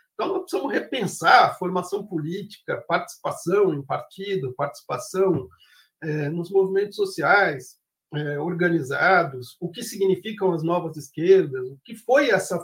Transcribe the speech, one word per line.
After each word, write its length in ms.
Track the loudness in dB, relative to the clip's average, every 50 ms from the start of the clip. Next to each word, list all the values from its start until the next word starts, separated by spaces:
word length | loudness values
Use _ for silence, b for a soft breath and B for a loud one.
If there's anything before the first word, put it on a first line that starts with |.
| b b _
Então, 140 | -6 -4
nós 140 | -4 -4 -4
precisamos 320 | -4 -4 -4 -4 -4 -2 -2
repensar 720 | -4 -4 -4 -4 -4 -4 -4 -6 0 4 6 8 8 6
a 80 | 4 0
formação 520 | -4 -6 -2 -2 -2 -4 -4 -6 -6 -6
política, 800 | -6 -6 -6 -4 -4 -6 -8 -10 -12 -16 -16 _ -8 -8 -8 -2
participação 880 | -2 -2 -2 -2 -6 -14 -8 -8 -6 -6 -6 -2 0 2 4 4 2 2
em 80 | -2
partido, 720 | -4 -6 -6 -6 -6 -10 -14 -12 -6 -4 -4 -4 -4 -6 -4
participação, 920 | -4 -6 -6 -6 -12 -10 -8 -8 -8 -8 -6 0 2 2 2 2 0 -2 b b b b b b b b b b _ -6
é, 240 | -4 -4 -2 -2
nos 240 | -2 -4 -4 -6 0
movimentos 460 | 2 2 2 4 2 0 -2 -2 -2
sociais, 840 | -4 -4 -4 -2 -2 2 4 6 6 4 2 0 -4 -10 -16 -20 _ _ _ _ _ _ _ -8
é, 240 | -6 -4 -4 -4 -4
organizados, 1160 | -4 -4 -2 0 2 2 2 0 0 -2 -2 2 4 4 4 4 4 0 -4 -10 -12 -14 -12
o 120 | _ -10 -10
que 120 | -8 -10
significam 680 | -10 -10 -4 0 2 2 2 0 -2 -8 -6 -2 0 0
as 120 | 0 0 0
novas 340 | 0 0 0 -2 -4 -8
esquerdas, 720 | -10 -14 -12 _ -2 6 6 6 6 6 2 -4 -8 -8 -10
o 100 | -12 -16 _
que 120 | -18 -18
foi 340 | -12 0 2 4 4 6 4
essa 300 | 2 2 2 -2 -4 -6